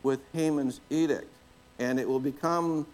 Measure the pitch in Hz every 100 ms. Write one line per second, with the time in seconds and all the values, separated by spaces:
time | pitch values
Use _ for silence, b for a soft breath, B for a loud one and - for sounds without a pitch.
0 | 135 135 - 165 156 147 135 120 - 156
1 | 160 101 - - - - - - 123 127
2 | 113 131 135 131 165 170 170 156 147